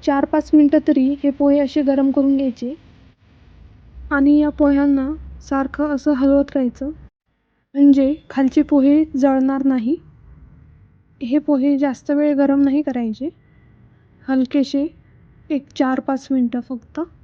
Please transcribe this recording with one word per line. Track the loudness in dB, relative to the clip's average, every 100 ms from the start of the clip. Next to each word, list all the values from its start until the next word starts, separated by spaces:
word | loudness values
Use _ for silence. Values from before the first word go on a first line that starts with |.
चार | 0 0 0
पाच | -2 2
मिनटं | 4 4 2 2
तरी | 0 0 0
हे | -4
पोहे | 0 0 2
असे | 0 -2
गरम | 0 0 0
करून | 0 0 0
घ्यायचे | -2 -6 -10 -12 -18 -20 -20 _ _ _ _ -20 -20 -20 -20 -20 -6
आणि | 0 2 2
या | 2
पोह्यांना | 0 0 2 2 0 -2 -8 -14 -20
सारखं | -6 -4 -4 -4 -4 -2
असं | -2
हलवत | 0 2 2 0 -2
राहायचं, | -4 -6 -12 -12 -18 _ _ _ _ _ _ 2
म्हणजे | 4 6 2 -2 _
खालचे | -2 0 0
पोहे | 2 2 4 2 2 0
जळणार | 0 2 0 0 0
नाही. | 0 -2 -4 -8 -20 -20 -20 -20 -20 -20 -20 _ _ _ _
हे | -2 -2
पोहे | 0 0 0 0
जास्त | -2 -4 -4
वेळ | -2 0 0
गरम | 2 2
नाही | 2 0
करायचे, | -2 -4 -6 -6 -10 -12 _ _ _ _ -20 _ _ _
हलकेसे | -4 -2 0 -2 -2 -2 -4 -8 _ _ -20 -20 -8
एक | -8 -8 -4
चार | -2 -2
पाच | -4 -6 -4
मिनटं | -2 -2 -4
फक्त. | -10 -14 -14 -12 -12 _